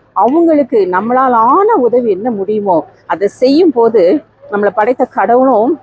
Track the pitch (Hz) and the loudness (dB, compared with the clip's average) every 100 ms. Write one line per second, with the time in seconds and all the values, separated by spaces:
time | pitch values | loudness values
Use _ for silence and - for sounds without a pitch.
0 | _ 190 220 320 330 294 269 226 180 180 | _ -2 0 2 2 0 0 0 0 -2
1 | 226 254 269 233 233 330 427 427 240 247 | -2 0 0 2 2 2 2 0 0 0
2 | 233 185 247 202 190 214 202 165 - _ | -2 -4 -4 -6 -4 -4 -2 -2 -4 _
3 | - 170 202 - 262 294 370 247 226 226 | -8 -4 -4 -2 0 2 2 2 2 2
4 | 170 302 - _ - 208 208 214 220 262 | 2 0 -4 _ -10 -4 -2 0 -2 -2
5 | 247 240 196 247 262 220 247 311 | -4 -2 0 2 2 2 0 -4